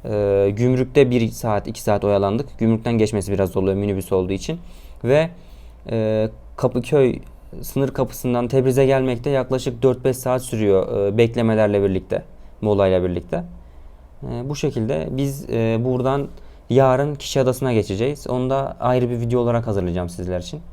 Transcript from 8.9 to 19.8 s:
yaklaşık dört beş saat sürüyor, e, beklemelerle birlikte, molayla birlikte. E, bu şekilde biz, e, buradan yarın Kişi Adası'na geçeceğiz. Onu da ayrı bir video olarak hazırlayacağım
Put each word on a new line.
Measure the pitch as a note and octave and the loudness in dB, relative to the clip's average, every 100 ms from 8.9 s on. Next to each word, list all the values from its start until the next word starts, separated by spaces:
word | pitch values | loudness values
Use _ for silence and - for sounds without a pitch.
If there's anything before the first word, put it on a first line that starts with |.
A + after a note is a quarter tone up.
| C3+ C3 B2 C#3+ | 4 2 -2 -2
yaklaşık | C3+ B2+ C3 C#3 A#2 | -2 0 -2 -2 2
dört | C3 B2 | 2 2
beş | C3 B2+ | -2 -2
saat | C3 B2+ | -2 -2
sürüyor, | A#2 A2 G#2 F#2+ - A2+ G2+ | -2 0 4 4 2 0 0
e, | G#2+ | 2
beklemelerle | A#2 A#2+ A2+ A2 G#2+ G#2 | 2 2 2 4 4 4
birlikte, | G2 F#2 - G2 - - - - | 2 0 -2 -6 -6 -20 -20 -4
molayla | G#2+ G2+ G2 F#2 | 0 4 4 4
birlikte. | F#2 F2 - E3+ F3 - - - - - - - | 0 -4 -4 -6 -6 -16 -20 -20 -20 -20 -20 -14
E, | C3 A#2+ C3 | -10 -8 -6
bu | |
şekilde | D3 D3+ A#2+ A2 D3+ D#3+ | -4 -2 -2 -2 -2 -4
biz, | C3 C#3 C#3 - | -2 -4 -4 -4
e, | A#2 A2+ A2+ | 0 0 0
buradan | B2 B2+ B2+ C#3 C#3 - - - - | 0 0 0 0 -4 -10 -20 -20 2
yarın | B2 C3 B2+ D3 | 4 6 4 0
Kişi | C#3+ - C#3 | -4 -2 2
Adası'na | B2+ B2+ C3+ | 2 2 0
geçeceğiz. | A2+ G2+ G2 B2 D3 - | 0 0 -2 -2 -4 -4
Onu | B2+ B2+ | -4 -2
da | C3+ C3+ - | -2 -4 -4
ayrı | B2 B2+ A#2+ | 0 2 0
bir | A#2+ | -2
video | A#2 B2 | 0 2
olarak | A#2+ A#2 A2+ | 2 0 0
hazırlayacağım | G2 | 0